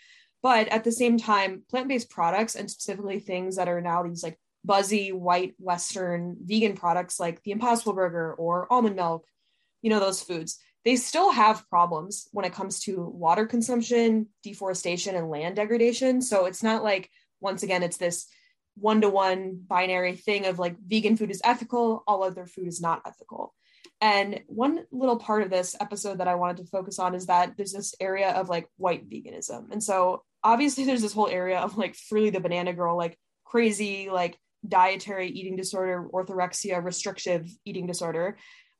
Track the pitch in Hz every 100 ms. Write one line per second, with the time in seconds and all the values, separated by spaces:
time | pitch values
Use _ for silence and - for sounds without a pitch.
0 | _ - _ _ 254 226 214 220 233 233
1 | 240 233 220 202 190 190 _ 254 269 254
2 | - - 170 190 226 - 202 - - 190
3 | 196 196 196 180 185 185 175 175 175 175
4 | 175 170 165 - _ _ 180 196 196 214
5 | 196 185 175 180 185 - 185 175 - 190
6 | 180 175 175 175 175 220 214 190 175 175
7 | 180 - 170 165 208 208 247 233 220 190
8 | 180 170 160 156 165 180 - 247 220 190
9 | 175 165 _ _ _ _ _ _ 220 214
10 | 190 190 - 165 165 - _ _ 233 247
11 | - 311 381 240 214 214 _ 175 170 156
12 | 190 - - 202 185 185 190 - 208 185
13 | 170 175 165 190 220 240 233 240 233 240
14 | 226 220 214 _ 208 - 190 180 175 175
15 | 196 180 160 147 170 196 214 233 240 233
16 | 262 254 254 202 185 190 220 226 214 190
17 | - _ _ _ 196 196 196 180 175 -
18 | 175 170 - _ _ _ _ 202 214 220
19 | 208 196 190 185 190 185 - 180 185 185
20 | 180 180 - 202 190 175 175 175 180 220
21 | 208 220 202 196 233 247 226 240 233 220
22 | - 196 190 180 175 190 175 170 170 -
23 | - - - - - _ _ _ - -
24 | 214 202 196 202 - 208 277 339 - 254
25 | 262 233 - 214 190 185 180 - 208 202
26 | 202 185 180 175 180 180 180 190 190 196
27 | 180 180 180 180 180 - 196 196 - -
28 | 190 190 190 185 180 170 - _ 185 165
29 | - - - 80 - - - 208 208 190
30 | 185 - _ _ 214 240 294 262 262 247
31 | 208 208 208 180 185 180 196 202 175 -
32 | - 214 214 190 170 175 180 170 170 175
33 | 170 - _ _ _ 233 226 208 208 196
34 | 196 185 175 - _ _ 185 190 185 190
35 | 202 190 180 185 185 185 190 190 185 180
36 | 170 185 190 185 180 - 196 180 180 180
37 | 202 185 190 170 170 - 208 190 180 175
38 | 170 165 185 - - - _